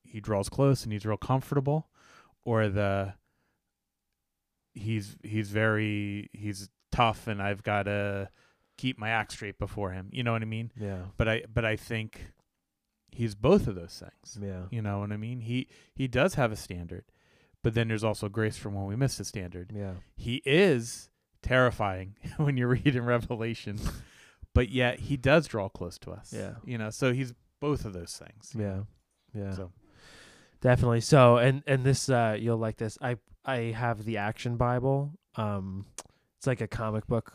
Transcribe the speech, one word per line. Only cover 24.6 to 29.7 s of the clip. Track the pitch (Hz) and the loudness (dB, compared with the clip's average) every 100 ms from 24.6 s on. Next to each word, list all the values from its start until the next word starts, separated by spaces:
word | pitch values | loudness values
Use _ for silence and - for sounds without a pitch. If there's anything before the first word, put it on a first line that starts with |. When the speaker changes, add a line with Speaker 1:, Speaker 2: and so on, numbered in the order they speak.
| 123 | 4
Speaker 1:
yet | 127 123 - | 4 2 2
he | - 135 | -2 0
does | 131 160 147 | 6 6 4
draw | 110 98 | -2 -4
close | - 87 - | -6 -10 -10
to | - | -14
us. | 90 - | -14 -12
Speaker 2:
Yeah. | 110 98 113 | -10 -8 -10
Speaker 1:
You | - 117 | -8 -6
know, | 110 | -6
so | 110 131 | 0 0
he's | 127 127 117 _ _ | 0 -2 -10 _ _
both | 147 139 | -2 -2
of | 110 | -4
those | 90 87 - | -8 -10 -14
things. | - 107 - 110 | -18 -20 -12 -6
Speaker 2:
Yeah. | 101 95 104 _ _ _ _ | -4 -4 -8 _ _ _ _
Yeah. | 107 98 | -10 -8
Speaker 1:
So. | 95 90 | -8 -10